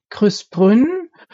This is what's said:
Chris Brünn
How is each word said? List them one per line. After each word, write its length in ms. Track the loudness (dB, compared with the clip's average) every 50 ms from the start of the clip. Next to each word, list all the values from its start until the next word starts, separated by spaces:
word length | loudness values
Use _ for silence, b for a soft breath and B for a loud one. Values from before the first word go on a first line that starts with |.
| b -16
Chris 340 | -6 -2 0 0 0 -2 -10
Brünn 640 | _ -4 0 2 4 4 4 2 0 -2 -6 -10 -12 b b b b